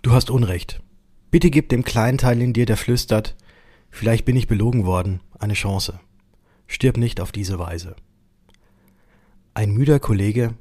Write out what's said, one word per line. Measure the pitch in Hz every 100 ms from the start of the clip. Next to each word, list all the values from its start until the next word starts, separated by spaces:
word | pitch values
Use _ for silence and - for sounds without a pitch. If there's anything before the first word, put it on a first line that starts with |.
Du | 127
hast | 127 120
Unrecht. | 135 110 90 - - - - _ - _
Bitte | 170 175
gib | 143 -
dem | 120
kleinen | 127 123 113 135
Teil | 127 117
in | 123
dir, | 113 117
der | 110
flüstert: | - 120 - 107 107 - - _ _ _ _
"Vielleicht | - 110 117
bin | - 127
ich | 110
belogen | 107 110 120 92
worden", | 92 92 92 - -
eine | 104 101
Chance. | 101 98 - 92 _ _ _ _ _ _ _
Stirb | - 120 117
nicht | 117 -
auf | 87
diese | 101 95 92
Weise. | 85 85 85 - - _ _ _ _ _ _ _ _ _ _ _ _ _ _
Ein | - 104
müder | 104 139 143
Kollege | - 101 101 110 117 113